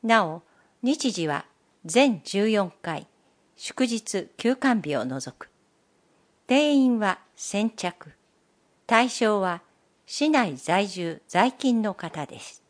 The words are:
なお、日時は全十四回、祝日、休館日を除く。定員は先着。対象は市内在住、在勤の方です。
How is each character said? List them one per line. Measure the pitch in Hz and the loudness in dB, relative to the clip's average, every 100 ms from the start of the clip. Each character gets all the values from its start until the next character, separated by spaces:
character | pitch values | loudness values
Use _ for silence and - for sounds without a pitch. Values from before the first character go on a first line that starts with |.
な | 226 226 175 | 4 2 2
お、 | 165 _ _ _ _ | -6 _ _ _ _
日 | 240 302 262 | -2 0 -2
時 | 175 160 | -2 -2
は | 143 - _ _ _ 165 | -2 -6 _ _ _ -2
全 | 202 277 185 - | 4 4 2 -4
十 | 196 214 | -2 2
四 | 214 185 _ | 2 0 _
回、 | - 156 - _ _ _ _ _ | -8 -8 -10 _ _ _ _ _
祝 | - - 254 | -14 -2 -2
日、 | 226 - 196 - - | -2 -4 -6 -8 -4
休 | 233 262 | -2 0
館 | 277 233 | 2 0
日 | 151 139 | 0 -4
を | 120 | -4
除 | 135 123 - | -6 -10 -14
く。 | - _ _ _ _ _ _ _ _ _ - | -20 _ _ _ _ _ _ _ _ _ 0
定 | 262 294 | 2 4
員 | 285 254 233 | 4 4 4
は | 208 180 _ _ | 0 -2 _ _
先 | - 202 220 | -6 -2 -2
着。 | - 180 - - - _ _ _ _ _ _ - | -2 -6 -6 -20 -20 _ _ _ _ _ _ 2
対 | 226 247 | 2 2
象 | - 220 208 | 0 0 2
は | 190 175 _ _ _ _ _ | -2 -4 _ _ _ _ _
市 | - 302 | -2 2
内 | 302 214 131 | 2 0 -4
在 | - 180 202 | -2 0 0
住、 | 185 170 156 _ | -4 -6 -8 _
在 | 175 233 | 2 2
勤 | - 262 233 | 2 0 2
の | 214 | 0
方 | 185 165 - 147 | -4 -10 -10 -10
で | - | -12
す。 | - - _ | -18 -20 _